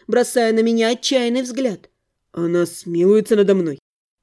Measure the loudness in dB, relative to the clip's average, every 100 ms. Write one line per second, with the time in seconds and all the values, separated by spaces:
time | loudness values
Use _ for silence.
0 | -2 0 0 0 0 2 2 2 0 -2
1 | -2 0 0 -2 -4 -4 -4 -6 _ _
2 | _ _ _ -6 -2 -2 -2 -6 -6 0
3 | 4 4 2 2 2 2 0 -6 _ _
4 | _ _